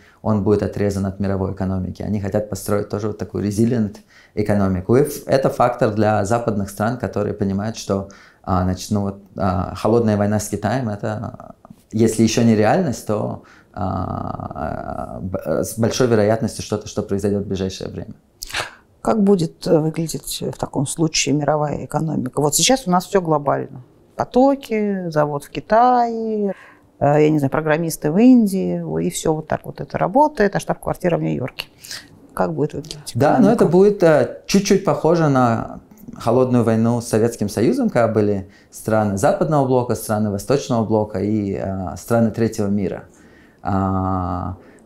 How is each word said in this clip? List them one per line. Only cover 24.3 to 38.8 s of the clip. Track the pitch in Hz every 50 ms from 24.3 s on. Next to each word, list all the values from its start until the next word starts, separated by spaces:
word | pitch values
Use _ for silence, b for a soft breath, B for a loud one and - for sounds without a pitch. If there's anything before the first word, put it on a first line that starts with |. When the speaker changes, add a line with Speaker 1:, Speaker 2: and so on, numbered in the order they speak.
| - 247 269 277 277 277 - - 220 214 208 202 196 185 180 170
Speaker 2:
завод | 156 151 147 147 147 143 -
в | -
Китае, | - 143 - - 214 226 247 254 247 240 240 233 226 226 226 220 214 208 202 196 180 B B B B B B _ _ -
э, | 131 143 147 151 151
я | 156
не | 156 147
знаю, | 139 135
программисты | - 156 156 156 151 165 170 165 - - - 151
в | 160
Индии, | 202 240 254 254 240 214 196 190 185 180 175 175 170
о, | 170 160 160 160
и | 170 175
всё | 175 - - 165 156
вот | 156 151
так | - - - -
вот | - - -
это | 143 - -
работает, | - 147 165 196 277 302 302 302 220 208 196 -
а | 156
штаб-квартира | - - - - - - 151 - - 175 165
в | 156
Нью-Йорке. | 156 160 156 143 127 - - - - - B B B B B B B B B - - - -
Как | - 185 175 160
будет | 139 147 151 -
выглядеть | 143 151 - - - - - -
Speaker 1:
Да, | 117 139 156 - 254
но | 202 208
это | 240 - 196
Speaker 2:
экономика? | 165
Speaker 1:
будет, | 165 185 196 208 202 - 175
э, | 165 151 135 120 - - - -
чуть-чуть | - - 202 202 - 202 190 -
похоже | 160 147 - - 156 175 170 160 143
на | 135 131 123 117 113 - - - - - - - - - - - -
холодную | - - 117 117 131 127 120 123 120 113
войну | 117 113 110 113 117 120 117
с | 120
Советским | - 113 107 113 117 - - 107 98
Союзом, | - 98 117 175 254 285 240 202
когда | - 123 113
были | 107 110 110 104 104 101 98 95 b b b b b
страны | b -